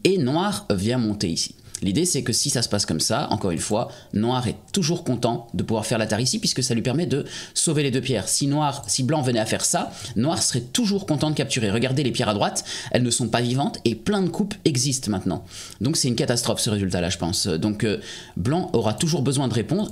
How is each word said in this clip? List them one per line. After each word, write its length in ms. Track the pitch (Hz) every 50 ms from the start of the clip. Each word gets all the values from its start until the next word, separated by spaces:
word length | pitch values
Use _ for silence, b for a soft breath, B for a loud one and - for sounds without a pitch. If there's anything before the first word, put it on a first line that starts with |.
| -
et 120 | 170 196
noir 500 | 185 135 123 143 165 190 208 196 - - -
vient 260 | 104 92 95 110 127
monter 320 | 127 117 107 101 - 107 87
ici. 260 | 80 - - - - B B B B B -
L'idée 220 | 92 95 135 175
c'est 180 | 180 - 139 117
que 100 | 120 110
si 160 | - - -
ça 140 | - 127 110
se 60 | -
passe 180 | - 101 -
comme 140 | - 85 78
ça, 260 | - - 110 131 151 - -
encore 180 | 104 104 95
une 80 | 82 80
fois, 300 | - - 107 107 120 B B B B B -
noir 340 | 101 110 120 127 127 123
est 80 | 104 - - - - -
toujours 300 | 202 175 143 175 175 -
content 460 | - 123 117 - 117 120 120 - - -
de 120 | - 110
pouvoir 200 | - 110 110 104
faire 140 | - 127 110
l'Atari 240 | 110 98 107 104 127
ici, 160 | 127 - 226
puisque 240 | - - - - 127
ça 120 | - 120
lui 80 | 113 101
permet 240 | 127 120 151 175
de 180 | - 131 143 B B B B B B -
sauver 280 | - - 175 156 151 147
les 80 | 139
deux 100 | 117 135
pierres. 280 | - 127 127 101 92 -
Si 180 | - - 147
noir, 380 | 139 139 151 151 143 127 - -
si 160 | - - - 131
blanc 180 | 120 156 156
venait 200 | 127 127 117 110
à 60 | 110
faire 180 | 107 107 95 -
ça, 260 | - - 175 220 B B B B B -
noir 260 | 98 120 156 180 - -
serait 160 | - - 123
toujours 460 | 123 - - - 247 190 202 196 196
content 220 | - 151 135 156 156
de 60 | 151
capturer. 380 | 151 143 131 - 131 107 101 95
Regardez 320 | 120 123 127 131 143 143
les 80 | 120 -
pierres 160 | - 120 101
à 60 | 104
droite, 280 | 101 147 190 - - B B B B B B -
elles 100 | 117 123
ne 80 | 120
sont 160 | 113 - 123
pas 140 | 107 113 120
vivantes, 400 | 120 120 123 135 143 226 - - -
et 120 | 226 110
plein 260 | - - - 208 196 185
de 60 | 175
coupes 260 | - - 214 196 - - -
existent 460 | 165 143 127 123 147 127 - - 101
maintenant. 340 | 104 95 - 98 82 - B B B B B B B B
Donc 160 | 101 131 160
c'est 100 | - -
une 80 | 135 117
catastrophe 460 | - - 104 120 117 - 123 104 -
ce 100 | - 117
résultat-là, 400 | 107 101 98 92 95 90 87 90
je 80 | 90 -
pense. 300 | 90 82 87 - - 98
Donc, 340 | 80 80 98 107 107 104 117
euh, 160 | 107 98 B B B B B B B B
blanc 340 | - 90 117 147 - - - -
aura 200 | 117 104 110 107
toujours 280 | - - 160 160 156 123
besoin 260 | 139 139 139 139 120
de 60 | 104
répondre, 360 | 120 104 110 143 202 208 -